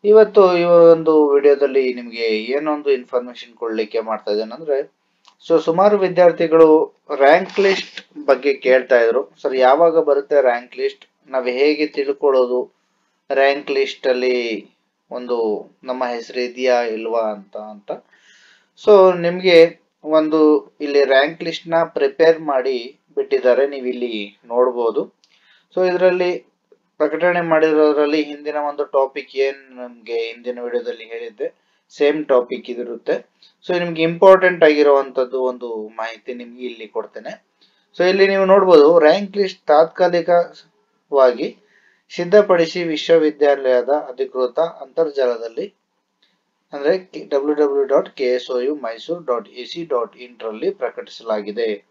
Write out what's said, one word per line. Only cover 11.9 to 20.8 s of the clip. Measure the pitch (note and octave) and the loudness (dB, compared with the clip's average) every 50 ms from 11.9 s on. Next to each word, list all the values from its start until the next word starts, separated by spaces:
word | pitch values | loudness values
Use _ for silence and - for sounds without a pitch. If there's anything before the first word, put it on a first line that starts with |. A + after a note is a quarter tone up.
| - D3 C#3 C#3 C#3 - D3+ C#3+ C3+ C3 B2+ B2 B2 B2 - - _ _ _ _ _ _ _ _ _ _ _ _ | -4 -6 -6 -6 -6 -2 0 0 2 2 0 0 -2 -6 -6 -8 _ _ _ _ _ _ _ _ _ _ _ _
ರ್ಯಾಂಕ್ | C#3 C3+ C3+ C#3 C#3 D3 C#3+ C#3+ | -2 0 0 0 0 -2 -6 -6
ಲಿಸ್ಟ್ | C#3 C3+ C#3 C3+ - - - | -4 -2 -2 -4 -6 -6 -2
ಅಲ್ಲಿ | C3+ B2+ B2 B2+ B2+ B2+ B2 A#2+ A#2 A2 G2 - _ _ _ _ _ _ _ _ _ | -2 -2 0 0 -2 -2 -2 -4 -6 -8 -10 -12 _ _ _ _ _ _ _ _ _
ಒಂದು | - B2 B2 B2 B2 A#2 A2+ G#2+ G#2 F2+ - - _ _ - | -14 -14 -8 -6 -4 -4 -2 -4 -4 -6 -8 -16 _ _ -12
ನಮ್ಮ | B2+ B2+ B2+ C3 | -10 -8 -6 -6
ಹೆಸರು | B2 A#2+ A#2 A2+ - - B2+ | -6 -6 -10 -12 -10 -8 -8
ಇದೆಯಾ | B2 B2 A#2+ B2+ B2+ B2+ B2 A#2+ | -8 -8 -8 -4 -2 0 0 0
ಇಲ್ವಾ | A#2+ A#2 A2 A2 A2+ A2+ A2+ A#2 | 0 -4 -6 -8 -8 -6 -4 -4
ಅಂತ?" | A2+ A2 G#2+ G2+ G2 _ _ | -4 -4 -6 -10 -14 _ _
ಅಂತ. | G#2+ G#2+ G#2+ G#2+ G#2 G2+ - D3+ - _ _ _ _ _ _ _ _ _ _ _ _ _ _ _ _ - | -16 -16 -16 -20 -20 _ -14 -14 -14 _ _ _ _ _ _ _ _ _ _ _ _ _ _ _ _ 2
So | - G#3 G3 F#3 F#3 F3+ F3 | 4 6 6 6 4 4 2
ನಿಮ್ಗೆ | E3+ E3+ F3 F#3 F#3 F#3 F3 E3 E3 E3+ E3 _ _ _ _ _ _ | -4 -4 -4 -2 0 4 6 6 6 6 2 _ _ _ _ _ _
ಒಂದು | D3+ D#3 D#3 D#3 D#3 D#3 D#3+ D#3 D3+ D3+ C#3+ - _ _ _ | 0 0 0 0 2 2 4 4 4 4 2 0 _ _ _